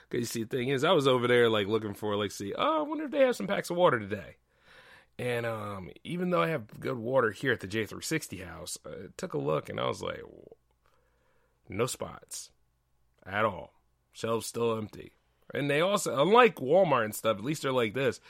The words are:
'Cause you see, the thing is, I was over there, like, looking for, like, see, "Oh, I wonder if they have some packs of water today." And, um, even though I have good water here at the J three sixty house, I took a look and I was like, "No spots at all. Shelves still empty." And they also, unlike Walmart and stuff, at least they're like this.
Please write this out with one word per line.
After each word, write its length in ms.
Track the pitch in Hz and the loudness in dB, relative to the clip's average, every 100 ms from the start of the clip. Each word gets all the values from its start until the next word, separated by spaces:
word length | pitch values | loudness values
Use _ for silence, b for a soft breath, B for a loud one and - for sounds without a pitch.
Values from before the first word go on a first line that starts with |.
| b | b
'Cause 120 | - | -4
you 40 | 117 | -4
see, 160 | 117 | -6
the 120 | 110 135 | -4 -4
thing 120 | 123 | -2
is, 160 | 139 | 0
I 80 | 156 | 4
was 160 | 180 135 | 4 6
over 180 | 127 120 | 4 6
there, 220 | 123 117 | 6 6
like, 180 | 107 98 | 4 2
looking 280 | 110 104 | 0 -2
for, 200 | 98 107 | -6 -2
like, 160 | 101 101 | -2 -2
see, 240 | - 101 | -6 -8
"Oh, 260 | - 277 311 | -2 0 0
I 20 | |
wonder 220 | 294 311 | -2 -6
if 60 | 311 | -4
they 100 | 285 | 2
have 140 | 262 | 2
some 120 | 233 190 | 2 -4
packs 240 | 196 - | -4 -2
of 60 | 175 | 4
water 220 | 175 123 | 4 4
today." 380 | 101 101 82 - _ b b b b b b - | -2 -8 -10 -20 _ b b b b b b -8
And, 280 | 123 120 117 | -4 -2 -4
um, 440 | 110 104 101 90 - | -6 -8 -8 -12 -14
even 260 | - 170 180 | -8 -4 0
though 120 | 170 | 0
I 60 | 170 | 0
have 300 | 156 107 - | -2 -6 -8
good 200 | 123 131 | -6 -4
water 340 | 110 135 117 | 0 4 2
here 200 | 98 139 | 2 0
at 80 | 110 | 0
the 60 | 95 | 0
J 200 | 110 104 | -4 -4
three 160 | 95 | -6
sixty 360 | - 160 - 90 | -4 -4 -4 -12
house, 400 | 90 82 87 - - | -12 -12 -12 -12 -12
I 220 | - 95 - | -14 -14 -12
took 160 | 185 | -6
a 60 | - | -4
look 320 | 69 76 - | 0 -2 -2
and 100 | 52 | -4
I 60 | 64 | -4
was 140 | 98 | -4
like, 200 | 50 - - - - - _ _ _ _ _ _ _ _ _ _ _ | -8 -8 -12 -18 -20 -20 _ _ _ _ _ _ _ _ _ _ _
"No 180 | 95 127 | -2 -2
spots 640 | - - - - - - _ _ _ _ _ _ _ | -2 -10 -12 -14 -14 -16 _ _ _ _ _ _ _
at 220 | - 101 110 | -6 0 0
all. 260 | 87 - _ _ _ _ | -2 -14 _ _ _ _
Shelves 340 | - 110 113 - | -8 -4 -4 -4
still 300 | 117 117 110 | -2 -2 -2
empty." 360 | 107 - - _ _ _ _ | -6 -12 -20 _ _ _ _
And 180 | - 143 | -4 -2
they 100 | 143 | 0
also, 400 | 180 202 - 131 | 2 0 0 2
unlike 360 | 160 233 233 - | 6 8 8 4
Walmart 480 | 127 175 185 131 | 2 4 6 4
and 100 | 107 | 0
stuff, 240 | - 110 101 | 0 0 0
at 60 | |
least 180 | 113 156 | -2 -4
they're 100 | 139 | -2
like 220 | 127 113 | 0 0
this. 260 | 120 135 104 B | 2 0 -2 B